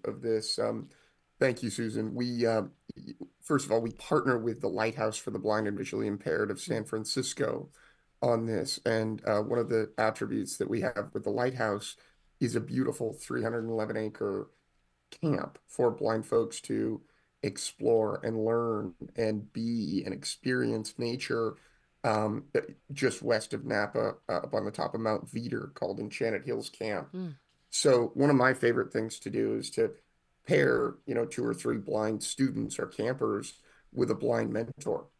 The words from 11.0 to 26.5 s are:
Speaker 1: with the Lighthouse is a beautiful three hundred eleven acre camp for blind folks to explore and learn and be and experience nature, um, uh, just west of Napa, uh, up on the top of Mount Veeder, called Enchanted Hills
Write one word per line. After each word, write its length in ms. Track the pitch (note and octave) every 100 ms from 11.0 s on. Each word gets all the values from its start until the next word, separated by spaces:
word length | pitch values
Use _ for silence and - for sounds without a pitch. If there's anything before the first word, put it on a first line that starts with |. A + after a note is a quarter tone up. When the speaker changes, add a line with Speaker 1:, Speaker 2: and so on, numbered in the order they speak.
| G#2
Speaker 1:
with 100 | -
the 60 | G#2+
Lighthouse 680 | G#2+ B2 B2+ A2 G2+ - - - _ _ -
is 160 | A#2+ A2+
a 40 |
beautiful 520 | B2 B2+ C3 B2 A#2
three 300 | - - B2
hundred 240 | A2+ A#2 A2+
eleven 300 | A2+ G#2+ A2
acre 500 | A2 - G#2 G2 G2+ _ _ _ _ _ _ -
camp 380 | E3 A2 - - -
for 240 | - B2
blind 340 | A2 A2 A2+
folks 340 | G#2+ - - -
to 400 | - A2 A2 A2 - _ _ _
explore 800 | - G2+ - - - A2+ A2 -
and 200 | - A2+
learn 500 | A2 A#2 A#2 G#2+ G2+ F2 A#2 -
and 360 | A2 A2 G#2
be 500 | - A2+ A#2 F#2 F#2
and 100 | -
experience 800 | - - - B2+ B2+ A#2+ A2+ G#2+ -
nature, 580 | A#2+ A#2+ - A#2+ A2 G#2+ _ _ _ _
um, 400 | B2 G#2+ G#2+ G#2+ - C3
uh, 40 | - - -
just 300 | C#3 C3+ -
west 300 | A#2 A2+ G#2+
of 120 | A2
Napa, 500 | - G#2 G#2 - G#2 - -
uh, 40 |
up 220 | F2 -
on 100 | G#2+
the 60 | G2+
top 240 | - -
of 60 | A2
Mount 260 | A2+ G#2+ -
Veeder, 480 | - A#2+ A#2 G#2
called 260 | - F#2 G2+
Enchanted 440 | G#2+ - A2+ G#2
Hills 260 | -